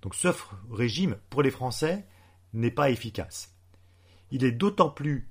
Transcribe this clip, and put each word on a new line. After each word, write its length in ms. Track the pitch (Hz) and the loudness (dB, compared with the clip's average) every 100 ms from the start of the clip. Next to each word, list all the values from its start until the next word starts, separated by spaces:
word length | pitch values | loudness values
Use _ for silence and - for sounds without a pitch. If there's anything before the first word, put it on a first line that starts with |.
Donc 120 | 101 | -8
ce 140 | - 180 | -2 0
f-, 260 | 170 - 95 110 | 0 -4 -16 -12
régime, 480 | 110 120 113 185 - - | -2 0 2 0 -2 -6
pour 140 | 127 | 2
les 80 | 135 | 2
Français, 560 | 131 127 120 156 190 196 - - _ _ | 2 -6 -2 0 0 -6 -20 -20 _ _
n'est 180 | 110 117 | -2 0
pas 200 | 117 143 | 2 2
efficace. 680 | 123 113 - 87 - - _ _ - - _ _ - - | 2 -2 -8 -8 -10 -16 _ _ -20 -20 _ _ -20 -8
Il 140 | 131 | 2
est 80 | 131 | 2
d'autant 380 | 120 202 202 170 | 4 0 4 2
plus 380 | - 147 139 - | 2 -4 -2 -4